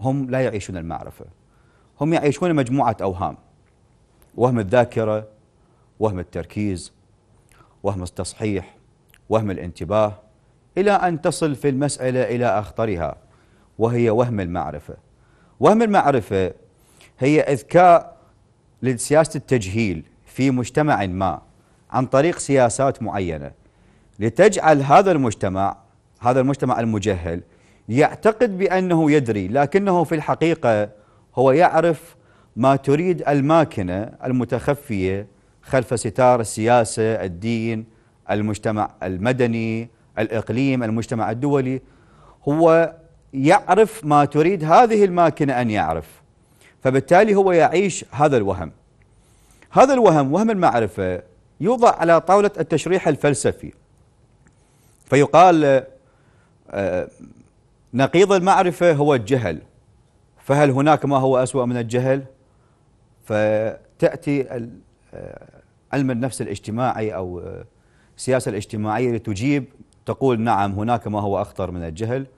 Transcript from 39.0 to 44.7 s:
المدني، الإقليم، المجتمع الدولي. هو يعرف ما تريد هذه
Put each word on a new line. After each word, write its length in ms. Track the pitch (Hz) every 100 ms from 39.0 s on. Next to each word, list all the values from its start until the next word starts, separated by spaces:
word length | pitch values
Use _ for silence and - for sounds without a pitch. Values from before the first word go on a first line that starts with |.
المدني، 880 | 92 92 120 127 120 113 113 113 113 _ _ -
الإقليم، 640 | 110 110 - 113 139 131
المجتمع 480 | 113 113 107 113 104
الدولي. 500 | 117 143 143 131 131 - _ _ _ - _ 139
هو 460 | 156 165 165 165 - - _ _
يعرف 720 | 135 143 190 - 190 214 -
ما 200 | 151 147
تريد 400 | 143 151 165 196
هذه 400 | 156